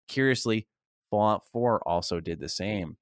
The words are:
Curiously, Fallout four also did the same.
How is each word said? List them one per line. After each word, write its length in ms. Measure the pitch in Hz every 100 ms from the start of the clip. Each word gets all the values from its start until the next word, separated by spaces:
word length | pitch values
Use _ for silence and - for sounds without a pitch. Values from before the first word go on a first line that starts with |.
| -
Curiously, 580 | 135 135 127 117 110 - _ _ _ _
Fallout 320 | 104 107 107 -
four 360 | 120 120 110 -
also 340 | 85 - 85
did 180 | 82 82
the 100 | -
same. 460 | - 95 107 82 -